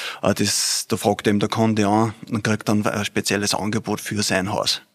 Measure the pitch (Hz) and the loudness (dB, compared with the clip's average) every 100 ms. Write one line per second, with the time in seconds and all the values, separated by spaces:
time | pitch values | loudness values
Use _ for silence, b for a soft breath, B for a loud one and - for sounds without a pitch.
0 | B B - 101 104 - - - - 110 | B B 0 2 2 0 0 -2 -2 0
1 | 107 101 113 104 107 117 110 107 101 107 | 2 2 2 2 0 2 2 4 4 4
2 | 113 - - 117 110 107 - 104 104 104 | 2 -2 -8 -4 -2 -2 2 0 2 -2
3 | 104 107 - 98 101 - 101 110 - 104 | -4 -4 -2 0 0 -2 -2 -4 -4 -6
4 | - 104 - 92 95 120 - - - | -4 -4 0 0 0 -2 -2 -4 -6